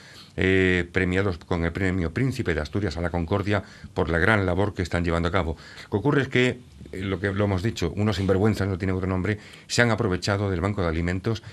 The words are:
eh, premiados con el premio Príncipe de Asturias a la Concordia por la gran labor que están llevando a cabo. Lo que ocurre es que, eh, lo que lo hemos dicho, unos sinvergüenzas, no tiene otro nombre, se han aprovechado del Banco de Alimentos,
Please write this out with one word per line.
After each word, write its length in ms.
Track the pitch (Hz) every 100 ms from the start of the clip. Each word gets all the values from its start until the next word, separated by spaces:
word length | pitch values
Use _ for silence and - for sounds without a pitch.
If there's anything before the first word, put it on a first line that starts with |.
| - - - -
eh, 500 | 92 95 92 90 87
premiados 440 | 92 92 92 101 82
con 260 | - 90 82
el 80 |
premio 400 | 82 95 92 82
Príncipe 400 | 90 131 - 92
de 80 | 78
Asturias 340 | 76 104 101 80
a 60 |
la 80 | 85
Concordia 540 | 87 82 101 95 101 - - -
por 160 | - 85
la 100 | 82
gran 260 | 90 110 92
labor 280 | 87 104
que 100 | 90
están 200 | 85 87
llevando 240 | 85 85 85
a 40 |
cabo. 240 | 95 82 78 - -
Lo 60 | -
que 80 | 104
ocurre 240 | 143 143
es 60 | 135
que, 300 | 127 127 120 - - -
eh, 80 | -
lo 180 | 98 92
que 140 | 98
lo 100 | 98
hemos 180 | 104 95
dicho, 300 | 110 - 85 -
unos 180 | 104 101
sinvergüenzas, 540 | 95 95 110 101 98
no 80 | 92
tiene 160 | 95
otro 140 | 92 92
nombre, 280 | 92 92 104 - - -
se 140 | -
han 100 | 120
aprovechado 580 | 107 110 90 - 101 101
del 120 | 90
Banco 200 | 95 101
de 60 | 85
Alimentos, 560 | 80 87 92 113 110 -